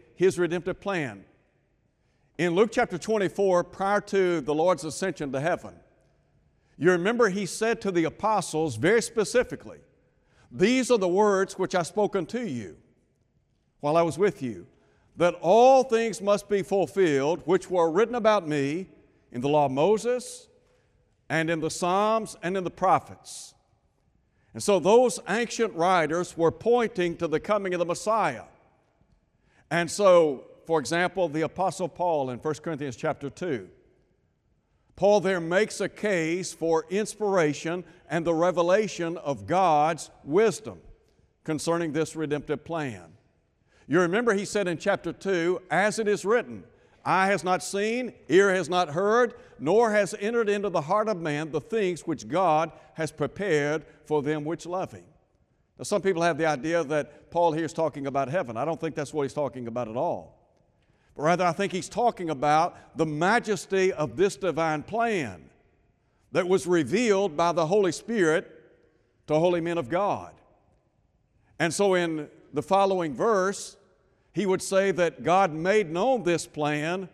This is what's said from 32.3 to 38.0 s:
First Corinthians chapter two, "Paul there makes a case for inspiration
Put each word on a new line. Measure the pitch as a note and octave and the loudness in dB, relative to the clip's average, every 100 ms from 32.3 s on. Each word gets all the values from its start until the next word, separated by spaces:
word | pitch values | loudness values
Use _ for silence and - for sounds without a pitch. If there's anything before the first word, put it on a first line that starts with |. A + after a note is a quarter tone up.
| A#2+ | -6
First | D#3 D3 | -6 -6
Corinthians | E3+ C#3+ C#3+ A#2 | -6 -8 -8 -6
chapter | D#3 C3 C#3 | -6 -6 -10
two, | - F3+ A#2+ F2+ - _ _ _ _ _ _ _ _ _ _ _ - | -8 -6 -6 -8 -20 _ _ _ _ _ _ _ _ _ _ _ 0
"Paul | G3 G#3 | 2 4
there | F#3 F#3 | 2 -2
makes | E3 F#3 G#3+ - | 0 0 0 -2
a | F#3+ | -8
case | - G#3 F3+ D#3+ F3+ E3+ | -4 -2 0 0 -4 -6
for | - E3 D#3+ D#3 | -6 0 0 0
inspiration | G3 G#3 - G#3 F#3+ D3+ D3 E3 F3+ E3+ - | -4 -4 -4 0 2 2 0 -6 -8 -10 -18